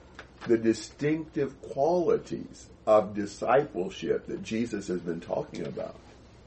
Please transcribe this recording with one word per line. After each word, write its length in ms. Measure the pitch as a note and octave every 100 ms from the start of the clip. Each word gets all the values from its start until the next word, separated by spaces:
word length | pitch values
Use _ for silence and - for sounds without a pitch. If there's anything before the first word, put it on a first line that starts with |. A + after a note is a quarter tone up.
| - - - - -
the 120 | A2+
distinctive 1000 | A2+ A2 - - D3 D#3+ D3 D3+ C3 -
qualities 1080 | - C#3 D3+ F3+ D#3+ - - - - - - - -
of 280 | G#2+ G2
discipleship 1120 | G#2 G2+ - A2 C3+ D3+ F2+ F#2 - D#2+ - -
that 160 | -
Jesus 440 | G2+ A2 A#2+ G2+ F#2+
has 140 | F2+
been 200 | F2 E2+
talking 460 | - - - - C#2+
about, 300 | - - - - - - -